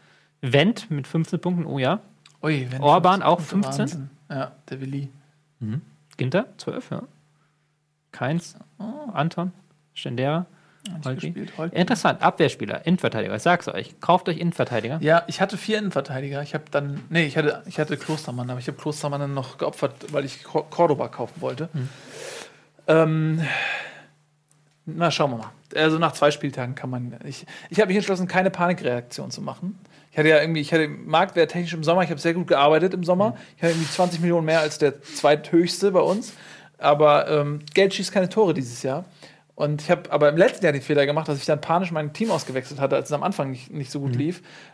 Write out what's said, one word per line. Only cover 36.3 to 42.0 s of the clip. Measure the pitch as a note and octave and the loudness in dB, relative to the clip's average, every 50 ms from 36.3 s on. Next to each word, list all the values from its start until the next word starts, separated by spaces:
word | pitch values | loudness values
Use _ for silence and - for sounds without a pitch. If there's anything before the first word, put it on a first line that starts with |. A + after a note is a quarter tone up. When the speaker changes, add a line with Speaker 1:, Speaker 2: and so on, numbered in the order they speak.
| - - - - - - - - _ - | -14 -18 -20 -20 -20 -20 -20 -20 _ 0
Speaker 2:
Aber, | - C#3+ D3 D3 D#3 D3 D3 D3 - - | 2 4 6 6 8 8 6 6 4 2
ähm, | D#3 D3+ D3 D3 D3 D3 D3+ - - | 2 0 0 0 -4 -6 -8 -2 2
Geld | F#3+ G3 G3 G3 | 4 4 4 2
schießt | - F#3+ - - | -2 -6 -2 0
keine | G3+ F#3 F3+ | 0 0 2
Tore | - A3 A3 F3+ D3+ | 2 2 2 4 2
dieses | C#3 C3 A#2+ A#2+ - - | 0 -2 -6 -8 -6 -4
Jahr. | C3+ C3 D#3 F#3 - - _ - - - _ _ _ _ | -4 -4 -4 -6 -10 -16 _ -20 -20 -20 _ _ _ _
Und | - D3 D3 D3+ D3 - | -4 -2 -2 -2 -2 0
ich | - | 0
hab | F3+ F3 - - - | 0 0 0 0 2
aber | D3 D3+ D3 | 4 4 6
im | D3 | 6
letzten | E3 F#3+ C4 - - G3 | 6 6 4 4 2 2
Jahr | D#3+ C#3+ | 2 2
den | C#3 - | 2 0
Fehler | - D3+ C#3+ C#3 | 0 2 4 4
gemacht, | C#3 D3 D#3 D#3 D3+ | 4 2 0 -2 -2
dass | D3 C#3 | -4 -2
ich | - | 0
dann | - D#3 C#3+ | 0 0 0
panisch | - - E3 F3 F#3+ F3 E3+ | 0 0 0 0 0 0 -2
mein | D#3 | -4